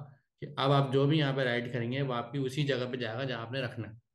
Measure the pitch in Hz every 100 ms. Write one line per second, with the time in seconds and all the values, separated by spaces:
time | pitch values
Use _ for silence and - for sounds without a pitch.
0 | - - _ - - - 135 139 135 135
1 | 143 160 139 135 127 120 120 123 117 131
2 | 139 120 - 143 127 143 139 123 123 131
3 | 113 117 135 117 113 135 117 113 104 -
4 | _